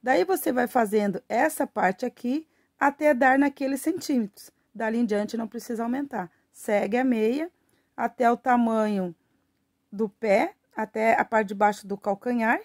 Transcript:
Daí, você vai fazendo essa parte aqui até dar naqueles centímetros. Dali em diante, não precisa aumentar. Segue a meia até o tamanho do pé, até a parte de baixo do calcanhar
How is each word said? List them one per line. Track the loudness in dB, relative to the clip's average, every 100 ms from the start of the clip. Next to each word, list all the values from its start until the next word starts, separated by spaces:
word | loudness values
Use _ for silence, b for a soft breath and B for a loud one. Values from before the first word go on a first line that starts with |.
Daí, | 2 2
você | 2 0 0
vai | -2 0
fazendo | 0 0 0 0 -4 _
essa | 0 0 -2 -6
parte | 0 -2 0 -6
aqui | -6 -4 -4 -6 _ _ _
até | -2 2 2
dar | 4 4 4
naqueles | 2 0 -4 -4
centímetros. | -4 -6 -2 -2 -2 -8 -20 _ _
Dali | -6 -4 -2
em | 0
diante, | 0 -2 -6
não | -8
precisa | -10 -10 -6
aumentar. | -4 -4 -6 -8 -10 _ _
Segue | -14 -2 0 2 0
a |
meia | 2 2 2 0 -4 _ _ _ _ -6
até | -6 2 2
o | 2
tamanho | 2 2 2 0 0 -2 -4 -8 _ _ _ _ _ _ _
do | -6 -6
pé, | _ 2 2 2 -6 _ -8
até | -6 0 2
a | 2 2
parte | 0 -2
de | 2
baixo | 0 0 -8
do | -8
calcanhar | -4 -4 -4 -2 0 -2